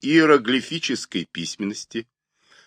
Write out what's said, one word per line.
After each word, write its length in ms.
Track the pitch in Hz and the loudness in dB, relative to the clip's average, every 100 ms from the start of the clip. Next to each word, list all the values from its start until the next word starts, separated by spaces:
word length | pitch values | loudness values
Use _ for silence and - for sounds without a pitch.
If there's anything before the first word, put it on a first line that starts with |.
иероглифической 1300 | 135 160 156 143 113 131 - 165 - 117 - 95 80 | 2 4 6 6 4 -2 -2 -6 -6 -6 -6 -8 -8
письменности, 800 | 87 82 - 101 104 - 117 - _ _ _ _ _ | -8 -10 -8 -8 -8 -12 -12 -12 _ _ _ _ _